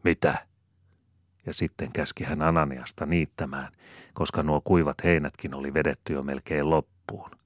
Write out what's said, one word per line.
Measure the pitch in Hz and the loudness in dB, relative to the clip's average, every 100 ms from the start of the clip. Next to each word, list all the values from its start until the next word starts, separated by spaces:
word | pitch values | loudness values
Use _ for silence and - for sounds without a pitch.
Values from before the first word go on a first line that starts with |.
Mitä? | 90 85 82 69 - _ _ _ _ _ _ _ _ _ | 2 4 2 0 -6 _ _ _ _ _ _ _ _ _
Ja | - | -8
sitten | - 82 _ 71 | -2 -2 _ -8
käski | - 76 - | -4 -4 -4
hän | - 76 | -4 0
Ananiasta | 78 82 76 65 - - | 4 4 2 -2 -10 -6
niittämään, | 76 85 76 - 69 67 65 _ - - - | 0 0 0 -4 -8 -8 -12 _ -20 -20 -18
koska | - 82 - | -4 -4 0
nuo | 76 76 | 0 0
kuivat | - 90 76 - | 4 4 4 2
heinätkin | 85 82 73 - 69 | 4 4 2 -6 -10
oli | 67 69 | -8 -4
vedetty | 71 76 69 - | 0 0 -2 -4
jo | 73 | -4
melkein | 67 67 - 78 73 | -4 -6 -4 -2 2
loppuun. | 78 - _ - - - - | 2 0 _ -12 -12 -14 -20